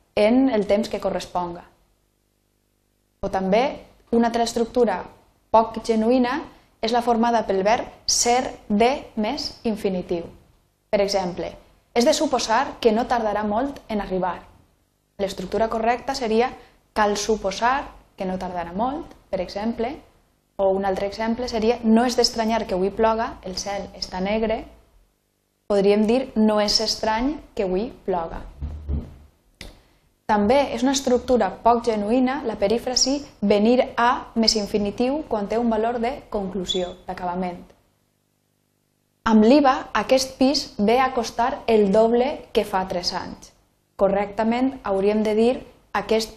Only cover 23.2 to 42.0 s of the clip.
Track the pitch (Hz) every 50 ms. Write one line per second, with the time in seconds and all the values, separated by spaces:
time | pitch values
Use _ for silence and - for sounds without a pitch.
23.2 | 233 262 320 - - 190 185 185 - 202 202 202 190 190 - - - - - 185
24.2 | 185 196 214 226 226 214 220 247 302 - - - _ _ _ _ _ _ _ _
25.2 | _ _ _ _ _ _ _ _ _ - 208 202 196 202 202 208 214 208 233 262
26.2 | 269 269 - 226 214 214 214 208 208 208 - - 220 214 - - - 220 220 226
27.2 | 247 277 320 - - - _ - 208 185 180 185 220 269 - - - - 185 175
28.2 | 165 - - - - - - - - - - - - - - - - - - -
29.2 | - _ _ _ _ _ _ _ - - - - _ _ _ _ _ _ _ _
30.2 | _ - 220 208 208 208 254 285 269 - - 233 240 269 269 269 - 254 247 240
31.2 | - - 254 233 208 185 185 - - 226 240 233 233 240 220 214 202 202 233 262
32.2 | 254 247 269 285 - 220 214 - 202 202 220 233 - 254 254 240 - 262 277 294
33.2 | - - - _ - 202 208 202 208 226 247 247 254 - - - 233 240 262 -
34.2 | - - - 226 226 214 - 220 202 196 - 208 208 202 202 - 233 254 277 311
35.2 | 311 - 247 214 202 196 214 226 240 233 220 214 220 233 254 240 226 240 285 -
36.2 | - - - 214 196 190 185 202 180 - - 185 180 175 180 - - - 185 185
37.2 | 185 180 175 185 185 180 175 180 185 - _ _ _ _ _ _ _ _ _ _
38.2 | _ _ _ _ _ _ _ _ _ _ _ _ _ _ _ _ _ _ _ _
39.2 | _ 226 220 220 214 220 269 302 285 262 269 311 - - - - 208 - 262 262
40.2 | 262 - - - 262 262 302 294 - - - - 202 208 233 254 262 254 247 247
41.2 | 226 - - - 233 254 - - - - 226 214 208 190 190 220